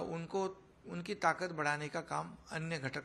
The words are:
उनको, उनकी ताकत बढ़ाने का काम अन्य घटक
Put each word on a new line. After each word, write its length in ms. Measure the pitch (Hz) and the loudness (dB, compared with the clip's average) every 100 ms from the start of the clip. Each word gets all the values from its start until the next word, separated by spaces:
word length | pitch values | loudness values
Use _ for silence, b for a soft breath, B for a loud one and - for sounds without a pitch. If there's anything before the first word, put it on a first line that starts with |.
| - | 0
उनको, 520 | 165 165 196 190 190 - - - | -2 -2 0 0 -2 -16 -18 -8
उनकी 260 | 175 175 | -6 -4
ताकत 360 | 202 170 160 180 | 4 4 6 2
बढ़ाने 360 | 160 147 147 147 | 2 2 2 0
का 120 | 170 | -4
काम 300 | 165 147 170 - - | -2 -2 -4 -8 -6
अन्य 260 | 160 160 165 | -4 -2 -2
घटक 240 | 135 147 | -2 -4